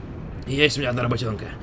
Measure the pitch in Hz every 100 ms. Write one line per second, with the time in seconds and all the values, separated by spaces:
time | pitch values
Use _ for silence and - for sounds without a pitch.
0 | - - - - - 139 151 147 131 120
1 | 123 117 117 101 - -